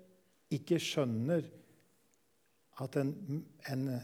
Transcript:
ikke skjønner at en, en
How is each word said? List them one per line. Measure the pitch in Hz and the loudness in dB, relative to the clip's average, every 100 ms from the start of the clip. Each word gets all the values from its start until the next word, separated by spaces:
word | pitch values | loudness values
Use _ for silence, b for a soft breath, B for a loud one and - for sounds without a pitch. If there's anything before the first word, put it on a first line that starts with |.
| - - _ _ _ | -20 -20 _ _ _
ikke | - - 170 | -4 2 2
skjønner | - - 127 113 127 170 165 B B B B _ _ _ _ _ _ _ _ - | 2 2 2 2 4 2 0 B B B B _ _ _ _ _ _ _ _ -8
at | 131 147 | -2 0
en, | 139 - 135 151 - - - | 0 -2 -4 -6 -6 -14 -4
en | 131 135 123 | -2 0 -4